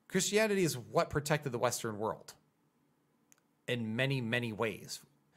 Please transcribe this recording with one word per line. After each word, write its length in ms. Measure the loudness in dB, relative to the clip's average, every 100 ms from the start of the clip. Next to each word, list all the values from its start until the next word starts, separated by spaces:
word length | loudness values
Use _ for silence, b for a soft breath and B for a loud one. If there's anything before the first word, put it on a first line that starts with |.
| -4
Christianity 540 | -2 2 4 4 4
is 140 | 2 0
what 320 | -2 0 2
protected 420 | 0 0 0 0
the 60 | 0
Western 400 | 0 0 -4 -2
world 360 | -2 -4 -8 -20 _ _ _ _ _ _ _ _ _ _ _ _ -4
in 280 | -4 -2 0
many, 260 | 0 0
many 300 | 0 -2 -2
ways. 480 | -2 -2 -2 -10 -14 -16 _ _